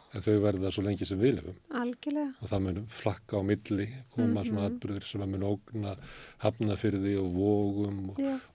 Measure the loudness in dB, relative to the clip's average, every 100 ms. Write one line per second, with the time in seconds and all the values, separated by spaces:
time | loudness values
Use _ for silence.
0 | -12 -4 2 4 4 2 0 0 0 0
1 | -2 2 4 2 -2 -12 -8 -4 -4 -4
2 | -4 -2 -4 -6 -4 0 0 -2 -6 -4
3 | -4 -4 -2 0 2 0 0 -2 -2 -6
4 | -8 0 2 2 0 0 0 -2 -4 -6
5 | -6 -4 -4 0 0 -2 -4 -6 -4 -6
6 | -10 -16 -18 -2 0 2 0 2 2 2
7 | 2 2 2 2 4 4 2 0 -2 -2
8 | -6 -2 -2 -2 -6